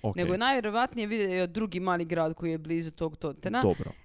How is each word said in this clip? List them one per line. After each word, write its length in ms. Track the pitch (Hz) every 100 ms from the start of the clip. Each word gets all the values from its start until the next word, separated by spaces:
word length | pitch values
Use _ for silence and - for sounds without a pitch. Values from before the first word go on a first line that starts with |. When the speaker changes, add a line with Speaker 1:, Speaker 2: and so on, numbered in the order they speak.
Speaker 1:
ok. 140 | 110 95
Speaker 2:
Nego 160 | 170
je 60 | 185
najvjerovatnije 720 | 254 262 208 220 247 240 208
vidio 400 | 226 196 185 180
drugi 320 | 190 214 180
mali 260 | 185 175 165
grad 280 | 170 160
koji 180 | 165 170
je 60 | 160
blizu 340 | 156 165 160
tog 260 | - 160 151
totena. 440 | 156 - 185 240
Speaker 1:
Dobro. 300 | 151 85 - -